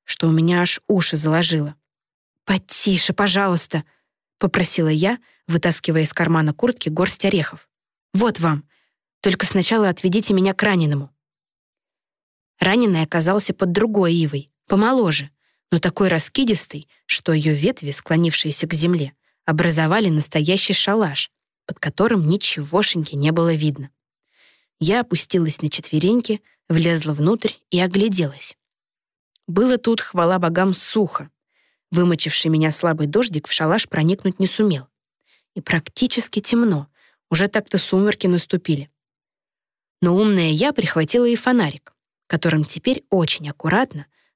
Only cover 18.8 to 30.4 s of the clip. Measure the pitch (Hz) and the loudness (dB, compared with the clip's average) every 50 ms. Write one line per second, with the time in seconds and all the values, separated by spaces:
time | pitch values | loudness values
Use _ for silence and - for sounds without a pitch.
18.8 | 151 175 180 165 143 135 - _ _ _ _ _ _ - 156 156 170 170 160 160 | 0 0 0 0 -2 -6 -10 _ _ _ _ _ _ -2 0 0 2 2 2 2
19.8 | 160 156 180 226 220 185 160 151 151 - - 160 151 160 190 196 - - 190 - | 2 2 2 2 2 2 2 0 0 0 0 0 0 2 0 0 0 0 0 0
20.8 | - - 202 226 208 156 139 - - - _ _ _ _ _ _ _ - - - | 0 0 0 0 0 0 -2 -4 -6 -8 _ _ _ _ _ _ _ -16 -12 -10
21.8 | - 151 - - 202 233 240 196 156 151 180 202 - - - 156 143 143 165 190 | -8 -6 -2 0 0 2 2 2 2 0 0 0 0 -2 -4 -4 -6 -2 0 0
22.8 | 208 - - 170 156 - 156 143 143 156 160 170 165 170 165 151 151 151 139 143 | 0 0 -2 -2 -4 -4 -4 -2 0 0 2 2 2 2 0 0 0 -2 -2 -4
23.8 | 135 139 _ _ _ _ _ _ _ _ _ _ _ _ _ _ _ _ _ - | -8 -16 _ _ _ _ _ _ _ _ _ _ _ _ _ _ _ _ _ -4
24.8 | 156 165 202 247 240 240 - 160 - - - 180 170 156 - - - 147 - - | -2 0 0 0 0 -2 -2 -2 -2 0 0 0 0 0 -2 -2 -4 -4 -4 -6
25.8 | 156 - - 156 160 185 226 247 233 - 214 208 _ _ _ _ _ - 165 165 | -6 -4 -2 0 2 2 2 0 0 -2 -4 -6 _ _ _ _ _ -2 0 0
26.8 | 160 170 170 160 151 156 151 143 147 170 226 233 - 214 - - _ - - 175 | 2 2 0 0 -2 -2 -2 0 0 0 0 0 -2 -4 -6 -8 _ -4 0 0
27.8 | 180 185 180 196 208 233 190 180 165 139 135 - - - - _ _ _ _ _ | 0 2 2 0 0 2 0 0 -2 -2 -4 -8 -10 -10 -10 _ _ _ _ _
28.8 | _ _ _ _ _ _ _ _ _ _ _ _ _ - 165 190 240 254 254 247 | _ _ _ _ _ _ _ _ _ _ _ _ _ -4 0 2 2 2 2 0
29.8 | - 233 226 214 - - - 180 170 170 185 185 | 0 0 -2 -2 -4 -4 -2 0 2 2 2 2